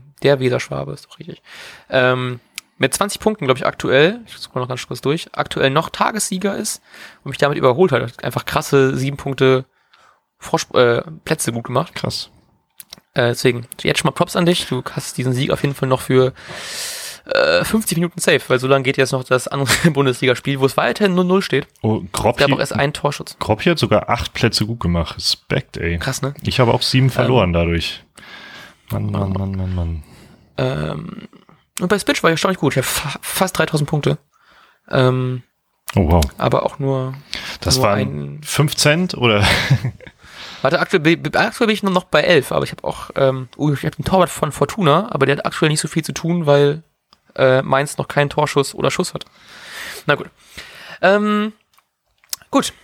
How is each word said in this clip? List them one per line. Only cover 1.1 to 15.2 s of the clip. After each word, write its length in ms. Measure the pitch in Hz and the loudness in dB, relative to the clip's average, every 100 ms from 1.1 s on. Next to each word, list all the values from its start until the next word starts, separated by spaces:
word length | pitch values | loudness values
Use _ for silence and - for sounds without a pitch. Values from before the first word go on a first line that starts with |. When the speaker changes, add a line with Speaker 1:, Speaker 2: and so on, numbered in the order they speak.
| - | -20
Speaker 1:
richtig. 220 | 160 - - - - - - | -18 -20 -20 -20 -20 -20 -2
Ähm, 520 | 131 127 127 127 123 _ - - - | 2 2 2 -2 -8 _ -20 -16 -2
mit 160 | 131 | -2
zwanzig 280 | - 202 - | 0 -4 -2
Punkten, 260 | 214 214 131 | -2 0 0
glaub 100 | 131 | 0
ich, 80 | |
aktuell, 560 | - - - 131 160 240 226 | 0 -2 2 4 4 2 -10
ich 80 | - | -16
guck 120 | - | -10
mal 60 | 127 | -6
noch 60 | 123 | -6
ganz 180 | 127 - | -8 -10
kurz 140 | 127 | -6
durch, 280 | 131 160 - | -2 -2 -4
aktuell 380 | - 147 - 135 | -6 -4 0 0
noch 180 | 139 - | 0 -2
Tagessieger 680 | - - 220 - 185 196 196 | -2 -2 -2 -4 -4 -4 -4
ist 260 | 214 - _ - - - | -6 -8 _ -20 -20 -16
und 60 | 143 | -10
mich 80 | 131 | -2
damit 180 | 143 147 | 0 2
überholt 360 | 135 123 185 | 2 4 4
hat. 300 | 123 117 - | 2 -2 -8
Einfach 220 | - - | -6 -6
krasse 520 | - 147 - 139 131 135 | -4 -4 2 4 4 2
sieben 200 | 135 143 | -4 -6
Punkte 480 | 139 131 131 131 135 _ _ _ _ _ _ _ | -6 2 4 2 -2 _ _ _ _ _ _ _
Vorspr-, 600 | - - - - 120 120 | -4 -4 0 4 4 2
äh, 40 | - 156 | -4 -8
Plätze 280 | - 160 - | -6 -4 -4
gut 120 | 117 | -6
gemacht. 300 | 117 123 165 | -4 -4 -4
Speaker 2:
Krass. 360 | - - - - _ _ _ _ - - - _ | -4 -6 -6 -10 _ _ _ _ -20 -20 -20 _
Speaker 1:
Äh, 140 | - 120 | -2 0
deswegen, 380 | 117 131 120 120 - | 2 0 0 -6 -4
jetzt 200 | - 147 | -2 0
schon 80 | 156 | 0
mal 60 | |
Props 220 | - 175 - | 0 -2 2
an 80 | |
dich. 220 | 170 175 - | 2 0 -2
Du 160 | 127 - | -6 -6
hast 260 | - - | -10 -8
diesen 160 | - | -4